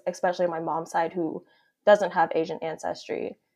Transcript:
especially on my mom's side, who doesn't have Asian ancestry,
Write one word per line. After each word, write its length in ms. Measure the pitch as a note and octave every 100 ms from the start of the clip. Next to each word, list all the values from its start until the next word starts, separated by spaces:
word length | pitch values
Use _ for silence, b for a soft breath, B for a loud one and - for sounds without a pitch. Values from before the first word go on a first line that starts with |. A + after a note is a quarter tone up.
| -
especially 400 | F3+ F#3 F3+ F3+
on 60 |
my 80 | E3
mom's 320 | E3 D#3+ E3
side, 220 | F3 E3
who 320 | F3+ D#3+ - - b b b -
doesn't 260 | G#3 F3+
have 180 | F3 E3 E3
Asian 240 | E3 D#3+
ancestry, 760 | E3 D#3+ - F3 - - - - _